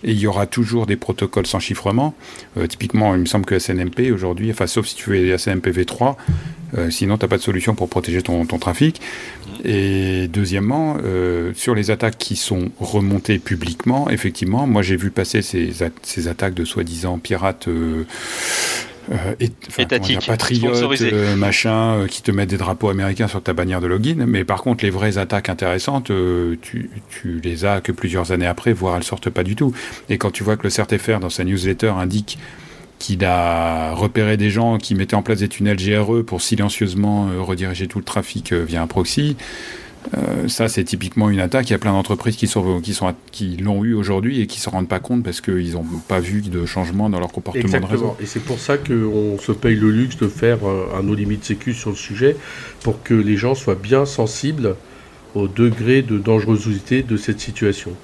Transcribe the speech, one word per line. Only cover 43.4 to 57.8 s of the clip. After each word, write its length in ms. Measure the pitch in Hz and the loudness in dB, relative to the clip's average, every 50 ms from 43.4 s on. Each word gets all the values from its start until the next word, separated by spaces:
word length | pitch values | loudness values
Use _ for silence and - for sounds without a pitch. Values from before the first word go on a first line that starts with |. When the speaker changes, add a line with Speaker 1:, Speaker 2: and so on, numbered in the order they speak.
| 101 92 87 87 | -4 -4 -4 -2
Speaker 1:
l'ont 260 | 95 104 101 98 104 | 0 0 2 2 2
eu 120 | 117 117 | 2 2
aujourd'hui 460 | 107 101 92 101 98 101 120 139 131 | 2 2 2 0 2 2 0 0 0
et 40 | 107 | -2
qui 140 | - - - | -2 -2 -6
s'en 100 | - - | -6 -4
rendent 180 | - 92 92 85 | -2 -2 -2 0
pas 120 | 95 92 | -2 -4
compte 240 | - - 123 123 117 | -2 0 -2 0 0
parce 180 | 92 87 - | -2 -4 -4
qu'ils 360 | - - 95 90 87 85 82 87 | -2 0 0 0 0 -2 -4 -4
ont 80 | 82 80 87 82 82 - | -4 -6 -6 -8 -4 0
pas 120 | 95 92 | 0 0
vu 240 | 87 87 101 104 104 | 0 0 0 -2 -2
de 240 | 101 90 90 85 82 | -2 -2 -2 -2 -2
changement 420 | - 95 92 85 85 98 104 107 | -2 -2 -2 -2 0 0 2 2
dans 100 | 101 90 | 0 0
leur 120 | 87 87 | -2 -4
comportement 320 | - - 92 - - 131 120 | -6 -8 -8 -6 -4 -2 0
de 220 | 98 95 - 90 | 2 2 2 0
réseau. 0 | |
Speaker 3:
Exactement. 320 | 95 107 110 117 117 92 - | 0 0 0 0 -2 -4 -4
Et 60 | 104 101 | -10 -6
c'est 160 | - 117 - | -6 -8 -4
pour 160 | - 127 117 | -4 -6 -6
ça 180 | - - 143 143 | 0 0 0 0
qu'on 600 | 143 - 131 113 110 107 107 107 107 107 101 101 | 2 0 2 2 2 2 2 2 2 2 0 -2
se 120 | - - | 0 -2
paye 240 | 107 101 - 120 113 | -2 2 4 4 4
le 140 | 107 107 107 | 6 6 4
luxe 280 | 107 110 127 131 123 - | 6 4 2 0 0 0
de 100 | 117 101 | -2 -2
faire, 320 | - - - 117 120 110 104 98 | 0 2 2 2 4 4 2 0
euh, 180 | 95 95 92 - 87 | 0 0 -2 -2 -2
un 60 | 95 | -2
no 140 | 98 101 107 | 0 0 0
limit 240 | 104 104 101 107 104 | 0 0 0 -2 -2
sécu 320 | - - 107 98 - 123 120 | -2 -4 -4 -4 -2 -6 -6
sur 160 | 117 - 117 | -4 -4 -6
le 60 | 98 | -6
sujet 400 | - - - 104 101 127 139 151 151 - - - - - - - - - | -6 -8 -10 -2 4 4 4 4 2 -6 -14 -14 -14 -14 -16 -16 -4 -2
pour 180 | 117 107 - | -2 -2 -2
que 140 | - - 117 | 0 2 4
les 200 | 110 104 104 107 | 4 4 4 2
gens 200 | 101 107 123 135 | 2 2 0 0
soient 180 | 104 - - 95 | 0 0 0 0
bien 320 | 92 98 104 131 135 143 | 0 2 4 4 4 4
sensibles 680 | 139 139 - 117 110 - - - 139 156 151 120 104 92 - - - - - - - - - - - - | 2 2 0 0 0 -2 -2 -4 -2 -2 0 0 -2 -2 -2 -8 -20 -20 -20 -20 -20 -20 -20 -20 -8 -2
au 140 | 104 101 98 | -2 -2 -2
degré 560 | 98 110 117 120 110 117 110 117 127 135 131 | 2 4 4 4 4 2 2 4 4 4 4
de 160 | 113 110 104 | 2 0 0
dangerosité 840 | 101 117 110 110 104 110 113 104 101 113 104 95 - - 123 131 | 2 4 4 4 4 4 2 2 2 0 -2 -2 -2 0 0 0
de 160 | 131 120 110 101 | 2 0 -2 -2
cette 220 | - - 107 - | 0 -2 -4 -4
situation. 520 | - - 104 - 110 104 98 - | -6 -10 -4 0 0 0 0 0